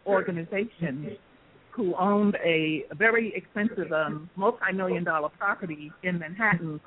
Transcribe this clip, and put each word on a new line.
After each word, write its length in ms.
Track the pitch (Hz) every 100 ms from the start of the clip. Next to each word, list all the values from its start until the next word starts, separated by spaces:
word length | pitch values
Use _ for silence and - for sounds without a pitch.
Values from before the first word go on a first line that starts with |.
| 196
organization, 1120 | 190 190 170 165 196 226 - 165 135 147 135 _ - - - -
who 220 | - 190
owned 420 | 170 190 202 208 -
a, 380 | 170 160 156 156 -
a 40 | 151
very 360 | 226 226 220 185
expensive, 560 | - 208 214 - 160
um, 360 | 156 151 151 165
multi-million 720 | - 202 - 190 190 185 180
dollar 240 | 175 160 151 -
property 540 | 202 214 180 151 151 -
in 160 | 180 175
Manhattan 600 | 160 190 220 175 165 151